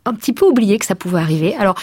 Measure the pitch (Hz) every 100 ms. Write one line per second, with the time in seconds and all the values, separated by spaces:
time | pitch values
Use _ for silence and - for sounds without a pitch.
0 | 254 226 - - 392 247 208 220 - 185
1 | 180 180 160 160 165 285 196 180